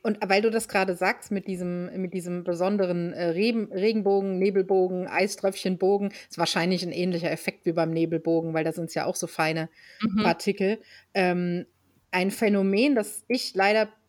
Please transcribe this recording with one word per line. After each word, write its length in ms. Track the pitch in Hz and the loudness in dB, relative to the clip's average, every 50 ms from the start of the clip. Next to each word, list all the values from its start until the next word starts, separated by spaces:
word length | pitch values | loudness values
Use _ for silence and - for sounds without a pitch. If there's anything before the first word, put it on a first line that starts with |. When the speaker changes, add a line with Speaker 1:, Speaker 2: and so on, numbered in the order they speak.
Speaker 1:
Und 160 | - 226 214 214 214 | 0 -2 -2 -2 0
weil 160 | 185 190 202 | 2 2 4
du 80 | 214 226 | 4 2
das 180 | 214 226 220 - | 0 0 -4 0
gerade 260 | - 202 190 190 180 | 0 0 0 0 0
sagst, 360 | 175 185 190 - - - - | 0 0 0 0 -2 -4 -4
mit 160 | 208 190 - | -4 -4 -2
diesem, 400 | - 190 180 180 175 180 175 175 - - 185 | -4 -6 -4 -4 -4 -4 -4 -6 -8 -6 -6
mit 140 | 185 180 - | -6 -4 -6
diesem 280 | 185 165 180 175 180 175 | -6 -6 -4 -6 -4 -2
besonderen, 680 | 180 175 170 180 190 208 202 190 180 175 175 170 175 | -4 0 0 2 2 2 2 2 2 2 0 -2 -2
äh, 140 | - - 175 | -4 -2 -2
Reben-, 440 | 170 165 175 208 233 233 226 208 - | -2 0 2 2 2 2 0 -4 -4
Regenbogen, 680 | - 185 190 220 226 220 190 196 196 196 196 196 190 180 | -2 0 2 2 2 2 2 2 2 2 2 0 0 2
Nebelbogen, 680 | 185 208 190 196 185 185 196 190 185 180 185 180 185 | 0 2 2 2 2 4 4 4 4 2 0 -4 -4
Eiströpfchenbogen, 1040 | - 107 165 190 202 - - - 196 190 - - 190 185 165 190 185 202 196 202 196 - - - _ | -2 0 0 0 0 -2 -2 -2 -2 -2 -2 -2 -2 -2 2 2 2 2 2 0 -4 -6 -10 -20 _
ist 100 | - - | -4 -2
wahrscheinlich 440 | 170 - - 185 165 180 185 175 185 | -2 0 0 0 0 0 0 0 -2
ein 80 | 175 | -6
ähnlicher 380 | - - 185 185 175 165 170 160 | -4 -2 -2 -2 -2 -2 -2 -2
Effekt 360 | 160 160 - - - - _ | -4 -2 -4 -8 -8 -2 _
wie 60 | 180 | -2
beim 180 | 160 170 165 165 | 0 0 0 0
Nebelbogen, 640 | 165 165 165 165 165 160 165 165 165 165 165 165 160 | 2 0 0 0 0 -2 0 2 0 2 0 0 -2
weil 100 | 160 156 | -2 -2
da 80 | 160 | -2
sind's 220 | 160 175 165 165 - | -2 -4 -8 -4 -4
ja 100 | 160 - | -4 -2
auch 100 | 165 185 | -2 -4
so 100 | - - | -4 -8
feine 420 | 165 - - 160 156 160 160 160 - _ - - - - - | -6 -2 -2 0 0 0 -2 -4 -6 _ -20 -20 -20 -8 -6
Speaker 2:
Mhm. 220 | 214 226 190 214 | -4 -2 0 2
Speaker 1:
Partikel. 580 | 214 185 165 - - 202 202 202 196 190 220 226 - - - - _ _ _ | 2 2 0 0 -2 -4 -2 0 0 0 0 -2 -6 -20 -20 -20 _ _ _
Ähm, 520 | 190 185 180 175 175 180 175 175 180 - _ _ _ _ _ _ _ _ _ | 0 2 2 2 0 0 -2 -2 -4 -6 _ _ _ _ _ _ _ _ _
ein 200 | - 185 180 196 | -2 0 0 0
Phänomen, 640 | 196 - 233 202 208 196 196 196 196 202 254 294 277 | 0 0 2 2 4 4 2 2 2 4 4 4 2
das 300 | 226 208 - - - _ _ | 2 0 -2 -8 -14 _ _
ich 260 | 240 254 - - - | -4 -2 -2 -4 0
leider 340 | 190 196 202 214 220 214 214 - _ _ | 2 2 4 4 2 2 0 -4 _ _